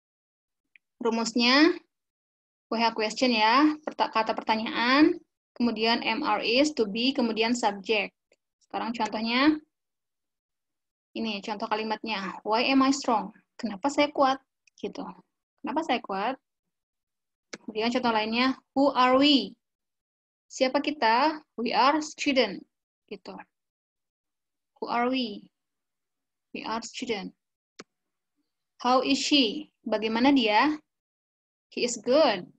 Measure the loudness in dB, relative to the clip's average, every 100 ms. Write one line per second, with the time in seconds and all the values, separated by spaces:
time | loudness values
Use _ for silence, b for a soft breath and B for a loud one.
0 | _ _ _ _ _ _ _ _ _ -4
1 | -2 -2 -2 2 4 6 4 2 _ _
2 | _ _ _ _ _ _ -8 -2 -2 0
3 | -4 0 0 4 4 6 4 2 -8 -4
4 | -2 -2 -2 -4 -2 -2 -2 -2 2 6
5 | 4 2 _ _ _ -2 -2 0 0 0
6 | -2 -4 -2 -2 0 2 0 0 -2 0
7 | -2 0 -2 0 -2 0 -2 -4 -2 -2
8 | -2 _ _ _ _ _ -12 -8 -8 -6
9 | -6 -4 -2 2 2 2 _ _ _ _
10 | _ _ _ _ _ _ _ _ _ _
11 | _ -8 -6 -6 -8 -8 -4 -4 -4 -6
12 | -6 -6 -6 -8 -2 0 2 4 4 2
13 | 0 -2 -2 -14 _ -10 -10 -4 -4 0
14 | 0 2 0 0 _ _ _ -12 -10 -10
15 | -14 -16 _ _ _ _ -6 -6 -2 -4
16 | -2 -4 -4 -6 _ _ _ _ _ _
17 | _ _ _ _ -20 -18 -12 -4 -2 0
18 | 0 0 0 0 0 -2 _ 0 2 4
19 | 4 4 4 4 0 -12 _ _ _ _
20 | _ _ _ _ _ -2 -2 0 -4 0
21 | 2 2 2 -2 _ -8 -4 2 2 2
22 | -4 -6 -2 0 0 -4 -16 _ _ _
23 | -20 -18 -16 -18 -20 _ _ _ _ _
24 | _ _ _ _ _ _ _ -14 -6 -4
25 | -2 -4 -6 -10 -18 _ _ _ _ _
26 | _ _ _ _ _ -12 -8 -8 -8 -12
27 | -6 -6 -8 _ _ _ _ -20 -20 _
28 | _ _ _ _ _ _ _ -6 0 2
29 | 2 -2 2 2 2 -2 -14 _ -6 -4
30 | -2 2 4 4 4 4 2 0 _ _
31 | _ _ _ _ _ _ _ -6 -4 -4
32 | 0 4 4 2 -8